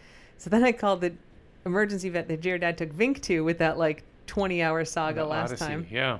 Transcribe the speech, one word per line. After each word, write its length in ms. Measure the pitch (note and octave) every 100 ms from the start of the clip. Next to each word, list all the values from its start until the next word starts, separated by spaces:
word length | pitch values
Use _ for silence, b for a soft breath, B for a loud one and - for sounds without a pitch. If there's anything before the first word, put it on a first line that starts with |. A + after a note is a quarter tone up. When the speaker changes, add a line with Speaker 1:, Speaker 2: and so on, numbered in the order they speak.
| B B B -
Speaker 1:
So 120 | D#3+
then 140 | A3
I 80 | B3+
called 300 | A#3 G3+ F#3
the 120 | F3+ E3+ - - - - F#3
emergency 440 | F#3 G#3 G3+ F#3
vet 180 | E3+ E3
that 140 | D#3+
Jared 200 | F3 F3+
Dad 160 | F3 E3+
took 120 | D#3+
Vink 280 | D3+ B3 C4+
to 200 | - E3
with 140 | D#3+ E3+
that, 180 | D#3+ D#3+
like, 260 | D#3+ D#3 - - -
twenty-hour 560 | - G3 F3 E3 D#3+ D#3+
saga 360 | - D#3 D#3+
Speaker 2:
The 40 | D3+
Speaker 1:
last 260 | D#3 D#3+
Speaker 2:
Odyssey, 140 | B2 D#3
Speaker 1:
time. 220 | D3+ F2
Speaker 2:
yeah. 280 | A#2 C3 A2+